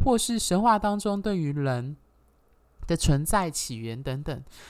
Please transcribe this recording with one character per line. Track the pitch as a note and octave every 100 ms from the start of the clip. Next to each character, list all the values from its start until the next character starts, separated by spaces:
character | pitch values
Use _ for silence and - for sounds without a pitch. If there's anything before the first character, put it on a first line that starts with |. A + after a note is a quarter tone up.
或 | C4+ A3+
是 | - A3+
神 | - F#3
话 | A#3 G#3+
当 | G#3 G3+
中 | G#3 G3+
对 | G#3 F#3+
于 | D3
人 | C#3+ C#3 B2 B2+ D3 _ _ _ _ _ _ _ - -
的 | E3
存 | - C#3+
在 | D#3 G#3 F3
起 | - - A2+
源 | A2+ A#2+
等 | C#3 C3+
等， | D3 C3 C3+ -